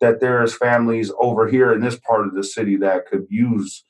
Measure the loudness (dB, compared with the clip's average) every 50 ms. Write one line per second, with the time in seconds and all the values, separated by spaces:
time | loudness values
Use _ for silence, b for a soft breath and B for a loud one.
0 | 2 2 2 2 0 0 2 2 0 0 -2 0 0 2 2 2 2 0 0 -2
1 | -4 -4 -2 -2 -2 0 2 0 2 2 4 4 4 4 2 2 0 -2 -4 -4
2 | -2 0 0 0 0 -2 -4 -6 -8 -6 -6 -4 -2 -2 0 0 0 0 0 -2
3 | -4 -4 -6 -6 -6 -4 -2 -2 0 0 -2 -2 -4 -8 -12 -18 _